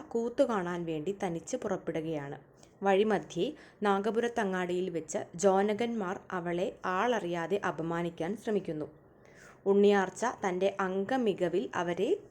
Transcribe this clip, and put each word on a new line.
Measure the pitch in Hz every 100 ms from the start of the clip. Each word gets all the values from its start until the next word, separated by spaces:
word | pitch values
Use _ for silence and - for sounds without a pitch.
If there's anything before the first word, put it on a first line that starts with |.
| -
കൂത്തു | 233 233 240 254
കാണാൻ | 214 175 175 170
വേണ്ടി | 156 156 196
തനിച്ച് | 190 165 - 254
പുറപ്പെടുകയാണ്. | 226 185 - 160 160 156 143 147 - _ - - 196
വഴിമധ്യേ | 190 220 190 - 170 226 302 - -
നാഗപുരത്തങ്ങാടിയിൽ | 208 196 202 214 233 233 202 185 180 180 185 165
വെച്ച് | 156 - - 170
ജോനകന്മാർ | 196 190 208 208 233 233 180 202 -
അവളെ | 185 170 170 196 - 185
ആളറിയാതെ | 185 233 226 175 170 165 202 190
അപമാനിക്കാൻ | 156 165 170 170 170 165 226
ശ്രമിക്കുന്നു. | - 202 170 156 - - - - - - - - 196
ഉണ്ണിയാർച്ച | 196 202 202 185 - 226 -
തൻ്റെ | 190 180 196 196
അംഗമികവിൽ | 190 190 196 262 226 180 175 180 262 -
അവരെ | 175 175 233 403 -